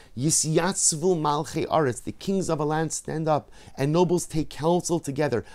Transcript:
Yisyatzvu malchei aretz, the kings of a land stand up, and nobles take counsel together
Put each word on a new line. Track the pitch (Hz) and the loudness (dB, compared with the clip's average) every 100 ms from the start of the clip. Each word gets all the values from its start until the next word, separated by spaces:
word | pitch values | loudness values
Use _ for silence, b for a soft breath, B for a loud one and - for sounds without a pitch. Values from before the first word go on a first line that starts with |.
| B - | B -4
Yisyatzvu | 147 - 156 160 175 190 - 156 180 175 | 0 2 2 2 2 0 0 0 2 2
malchei | 151 147 156 - - | 2 0 -2 -4 0
aretz, | 147 143 113 | 2 2 -2
the | - | -8
kings | - - 196 165 | -8 -4 -2 0
of | 156 | -2
a | |
land | 151 156 160 | 0 0 -2
stand | - - 151 156 | -4 -6 -4 0
up, | 147 - B B - | 0 -2 B B -2
and | 139 | 2
nobles | 160 175 175 - | 4 4 2 0
take | - 143 | -4 -4
counsel | - 156 175 165 165 | -2 2 2 2 -2
together | - 139 147 120 - | -2 -2 0 0 -4